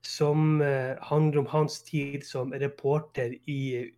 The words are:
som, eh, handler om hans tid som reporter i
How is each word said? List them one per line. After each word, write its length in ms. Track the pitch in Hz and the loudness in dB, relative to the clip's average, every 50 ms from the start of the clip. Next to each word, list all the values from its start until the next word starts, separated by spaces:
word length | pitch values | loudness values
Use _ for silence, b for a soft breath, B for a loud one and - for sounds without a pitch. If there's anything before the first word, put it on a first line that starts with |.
| - | -12
som, 560 | - - - 156 147 147 156 156 156 156 151 147 | -12 -2 0 2 2 4 4 4 4 4 4 4
eh, 340 | 143 139 135 127 127 131 - - | 2 2 0 -2 -4 -6 -8 -4
handler 360 | - 147 151 156 151 143 147 | 0 2 4 4 4 4 2
om 80 | 135 | 0
hans 360 | 139 - 156 151 147 - - - | 2 2 2 2 2 -2 -8 -12
tid 420 | - - 151 143 143 143 143 143 | -6 -4 -4 -4 -4 -6 -8 -10
som 260 | - - 139 123 127 131 | -6 -6 -6 -4 -4 -4
reporter 840 | 135 139 143 143 - - 139 143 151 156 151 _ - 127 120 127 - _ | -4 -4 -4 -6 -2 0 2 2 2 0 -4 _ -4 -4 -4 -4 -8 _
i 440 | - 143 139 135 135 127 120 123 - _ | -6 -4 -4 -2 -2 -4 -4 -6 -8 _